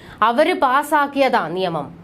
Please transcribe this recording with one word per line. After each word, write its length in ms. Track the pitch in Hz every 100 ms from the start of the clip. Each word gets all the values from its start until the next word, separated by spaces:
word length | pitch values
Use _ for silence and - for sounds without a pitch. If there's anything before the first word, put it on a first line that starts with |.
| - -
അവര് 320 | 214 240 330
പാസാക്കിയതാ 920 | 359 269 262 285 302 277 277 262 233 165
നിയമം. 480 | 180 185 165 135 -